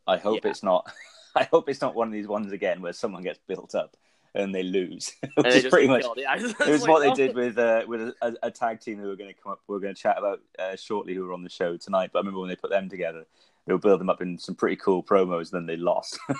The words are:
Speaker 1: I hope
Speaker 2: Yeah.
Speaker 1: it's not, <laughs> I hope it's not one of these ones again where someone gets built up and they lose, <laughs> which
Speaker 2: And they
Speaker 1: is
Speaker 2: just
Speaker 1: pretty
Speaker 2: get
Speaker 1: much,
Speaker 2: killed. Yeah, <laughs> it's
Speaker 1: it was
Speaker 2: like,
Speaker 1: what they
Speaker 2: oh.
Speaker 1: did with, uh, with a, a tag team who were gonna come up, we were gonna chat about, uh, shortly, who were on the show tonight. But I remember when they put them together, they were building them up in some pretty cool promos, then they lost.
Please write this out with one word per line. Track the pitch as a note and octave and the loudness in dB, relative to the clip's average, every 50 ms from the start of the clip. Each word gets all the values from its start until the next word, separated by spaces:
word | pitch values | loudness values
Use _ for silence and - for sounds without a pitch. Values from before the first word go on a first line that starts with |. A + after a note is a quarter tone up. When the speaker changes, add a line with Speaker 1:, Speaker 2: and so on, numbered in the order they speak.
| - | 0
Speaker 1:
I | - F#2 - | 0 0 2
hope | - G#2+ A2 G2+ - | 2 0 -2 0 -2
Speaker 2:
Yeah. | G2+ | -4
Speaker 1:
it's | F#2+ - | -4 -2
not, | - F#2+ F#2 - - - - - - - - | 0 2 2 2 2 -4 -16 -20 -20 -20 -20
<laughs> | - - _ - | -20 -14 _ 0
I | C3 B2+ | 0 0
hope | - E3+ E3 D#3+ C#3+ | 4 2 2 2 2
it's | C3 - | -4 -2
not | D3+ A#2+ - | -4 -4 -2
one | A#2 A2+ A2+ | -2 -4 -2
of | |
these | G#2+ G#2 G#2 G2+ | -4 -8 -6 -4
ones | G#2 G#2 G#2+ G2 | -4 -4 -4 -4
again | G2+ F2+ G2+ F#2 F2 F2+ | -6 -2 -2 -2 -2 -2
where | F2+ F2 | -6 -10
someone | F2 - - G#2+ F#2 F2 | -8 -6 -8 -8 -8 -6
gets | F2+ F2 D2+ _ _ | -8 -8 -8 _ _
built | - F#2 - - - - | -10 -10 -10 -8 -6 -4
up | F#2 D#2 - _ _ _ _ _ _ _ _ - | -4 -4 -6 _ _ _ _ _ _ _ _ -6
and | G2 G2+ G2 F#2+ | -4 -4 -2 -2
they | F#2 | -2
lose, | F#2 F#2 F#2+ F#2+ F2+ F2 F2+ E2+ - - - - | -2 0 0 0 0 -2 -6 -10 -10 -12 -10 -10
<laughs> | |
which | - C#3 - | -10 -2 2
Speaker 2:
And | D3+ - | 4 6
they | B2 B2+ | 8 6
Speaker 1:
is | C3 | 6
Speaker 2:
just | B2+ C3 | 6 6
Speaker 1:
pretty | F3 E3 C#3 | 6 6 6
Speaker 2:
get | C3 | 6
Speaker 1:
much, | C3 A#2 | 4 4
Speaker 2:
killed. | B2+ A#2+ A2+ B2+ | 2 -2 -6 -4
Yeah, | C#3 C3+ C#3+ | -2 -2 -2
<laughs> | F#3 | -2
it's | A#3 A#3+ G#3+ - | -2 -6 -2 0
Speaker 1:
it | - C#3+ | 2 2
was | D3+ C#3+ | 4 4
Speaker 2:
like, | D#3+ D#3 | 6 6
Speaker 1:
what | D#3+ D#3 | 6 6
they | C#3+ C#3 | 6 4
Speaker 2:
oh. | C3 | 4
Speaker 1:
did | C#3 C3+ C3 A2+ | 4 2 0 2
with, | B2 B2 B2 G2+ | 0 -2 -2 0
uh, | A#2+ A#2 A2+ A2+ A2+ G#2 | 2 2 4 4 2 0
with | A2 A#2 A2+ A2+ B2 - - | -2 -6 -6 -6 -6 -6 -4
a, | A#2+ A#2+ A#2 - | -4 -4 -4 -4
a | - A#2 | -8 -8
tag | - - B2 A2+ A2+ A2 | -6 -4 -4 -4 -4 -6
team | - A#2 G#2 G2+ | -10 -10 -10 -8
who | G2+ G2 | -8 -8
were | G2 | -8
gonna | F#2+ G2+ G2 | -8 -12 -16
come | F#2 _ - G2+ | -18 _ -12 -12
up, | G2 - _ | -12 -12 _
we | - G2+ | -8 -6
were | G2 | -6
gonna | F#2+ G2 F#2 | -6 -8 -8
chat | - - G#2+ F#2+ F#2 | -2 0 0 0 2
about, | G2+ G2+ G2 - _ _ - - | 0 -2 -2 -4 _ _ -10 -8
uh, | F#2 F#2+ F#2+ | -6 -6 -8
shortly, | - - - A2 G2+ F#2+ F2+ F2+ | -8 -8 -6 -6 -6 -4 -6 -6
who | F#2 F#2 | -6 -6
were | F2+ | -8
on | F2+ F2+ | -8 -10
the | F2+ F2+ | -10 -12
show | - - F2+ F2 F2 E2+ | -6 -4 -4 -4 -4 -6
tonight. | - - G2 F#2+ F#2 F2+ | -6 -2 -2 0 0 0
But | - F2+ | -2 -2
I | |
remember | F#2+ G2 F#2+ F#2+ | -2 -2 -6 -6
when | F#2 F#2 | -6 -6
they | F2+ | -8
put | - - - | -8 -4 -2
them | G2 G2 F#2+ F#2 | -2 -2 -2 -2
together, | F#2+ F2+ E2+ E2 E2 D#2+ D#2 _ _ _ _ _ _ _ - | -8 -6 -6 -6 -6 -10 -16 _ _ _ _ _ _ _ -2
they | - | -2
were | F#2 F2 | -2 2
building | - G#2 F#2+ E2 | 6 6 4 6
them | F#2+ F#2 | 4 0
up | F2 - | -2 -2
in | F2+ F2+ F2 | -2 -6 -6
some | - - - F2+ | -8 -10 -10 -4
pretty | - A#2 F2+ F#2+ | -2 0 0 0
cool | - - G2+ F#2 F2+ | 0 2 2 2 2
promos, | - - G#2 F#2+ F#2 F2+ F2 E2+ E2 E2 | 2 4 4 4 4 4 0 -4 -4 -4
then | F#2 F2 E2+ | -6 -8 -6
they | E2 E2 E2+ | -6 -6 -2
lost. | F2 F2 E2+ - - - - - - - C#3 | 0 0 0 0 -2 -8 -14 -12 -6 -6 -6